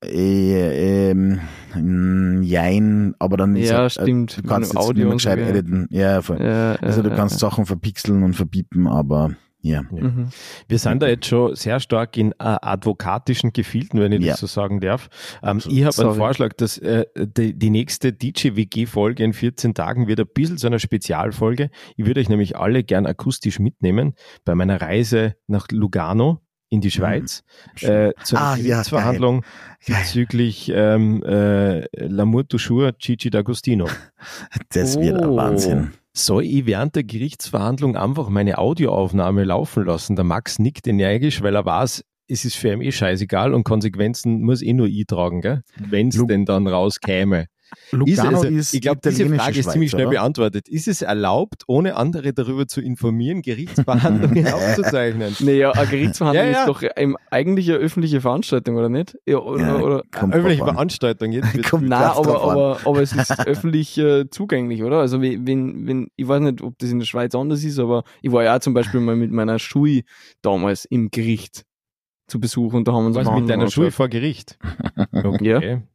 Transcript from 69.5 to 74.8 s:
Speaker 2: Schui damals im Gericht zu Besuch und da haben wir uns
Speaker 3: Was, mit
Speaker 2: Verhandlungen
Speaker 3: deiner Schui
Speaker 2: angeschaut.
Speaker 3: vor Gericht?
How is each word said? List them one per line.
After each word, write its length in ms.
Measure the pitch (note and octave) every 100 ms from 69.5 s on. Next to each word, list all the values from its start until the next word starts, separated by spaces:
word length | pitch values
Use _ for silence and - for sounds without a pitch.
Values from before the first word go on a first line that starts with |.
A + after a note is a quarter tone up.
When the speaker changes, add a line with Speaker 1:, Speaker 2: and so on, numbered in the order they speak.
| A2+
Speaker 2:
Schui 460 | - C#3 D3 C#3 A#2+ - - _
damals 460 | - G2 F#2+ F#2+ -
im 240 | B2 A2
Gericht 540 | - A2+ A2+ - - _ _ _ _ _ _ _
zu 120 | B2+
Besuch 320 | A#2 - A#2
und 160 | A#2+ A2+
da 40 |
haben 100 | A#2+
wir 40 | A2+
uns 80 | A2+
Speaker 3:
Was, 40 |
mit 60 | C3
Speaker 2:
Verhandlungen 340 | B2+ A#2+ A2+
Speaker 3:
deiner 100 | A#2
Schui 140 | A#2+
Speaker 2:
angeschaut. 120 | E3+ -
Speaker 3:
vor 120 | C3
Gericht? 500 | A#2 C#3 C3+ - - E2+ -